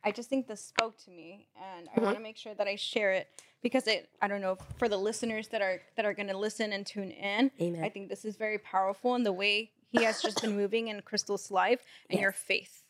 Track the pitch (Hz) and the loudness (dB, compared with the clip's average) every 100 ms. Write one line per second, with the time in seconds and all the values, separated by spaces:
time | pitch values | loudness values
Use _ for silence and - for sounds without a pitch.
0 | 214 208 233 269 247 214 - - 226 208 | -2 -2 -2 -2 -2 -10 -4 -2 -2 -4
1 | - 175 160 196 - - 190 180 170 - | -20 -20 -18 -20 -20 -18 -14 -14 -2 0
2 | 220 202 220 220 226 208 202 202 - 233 | 2 0 -6 -14 -16 -4 -4 -4 -4 0
3 | 208 190 - - - _ 240 262 240 202 | 2 2 -2 -14 -20 _ 0 0 2 0
4 | - _ 202 202 190 190 - - 240 202 | -2 _ -2 0 -2 -4 -6 -2 0 2
5 | 202 220 233 220 214 220 196 185 - - | 0 -2 -4 -4 -4 0 0 0 -4 -2
6 | 208 196 202 190 214 - 214 202 202 214 | 0 0 -4 -2 -2 -2 -2 -2 -4 -8
7 | 190 - 202 208 269 - 170 170 185 208 | -8 -6 -2 4 2 2 -2 0 -4 -4
8 | 196 196 214 208 220 214 - 190 190 196 | -10 -8 -8 -4 -2 -2 0 2 2 2
9 | 247 247 226 185 202 208 226 _ _ 226 | 2 4 2 4 4 2 0 _ _ 4
10 | 226 220 226 208 233 202 202 226 226 208 | 4 2 -2 0 0 0 2 0 -2 -8
11 | - 208 - 202 - 190 185 254 - - | -4 -4 -2 -4 0 2 4 2 0 -20
12 | _ 190 196 190 - 190 180 - _ | _ 2 2 -2 -2 -2 -2 -20 _